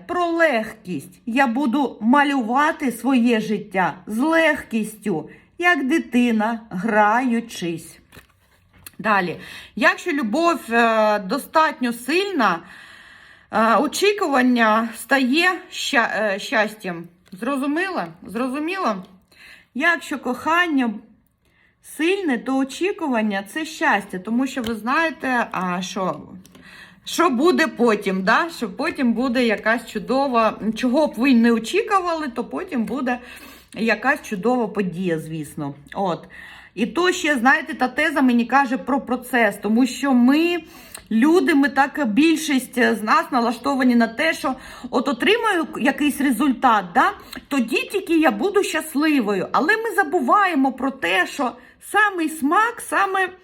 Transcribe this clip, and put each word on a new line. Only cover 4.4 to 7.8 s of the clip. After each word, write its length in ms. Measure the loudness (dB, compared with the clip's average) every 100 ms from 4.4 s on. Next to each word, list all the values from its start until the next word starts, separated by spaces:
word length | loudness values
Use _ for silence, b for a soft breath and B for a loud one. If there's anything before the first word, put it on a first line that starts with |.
| 2 0 -4 -4 -4 -6 -6 -4 -6 B B -2
як 280 | 2 2 2
дитина, 760 | 0 0 2 2 2 0 -4 -8
граючись. 1300 | -6 0 4 4 4 0 -2 -4 -8 -6 -6